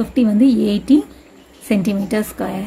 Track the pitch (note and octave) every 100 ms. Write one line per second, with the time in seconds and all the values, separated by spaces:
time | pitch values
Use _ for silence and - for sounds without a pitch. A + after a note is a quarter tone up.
0 | A3 - A3+ G#3 C4+ A3 G#3+ G#3 - D4+
1 | G#4 - - - - - - G#3 F3+ G3+
2 | G3+ G#3+ G#3+ - F#3+ F#3+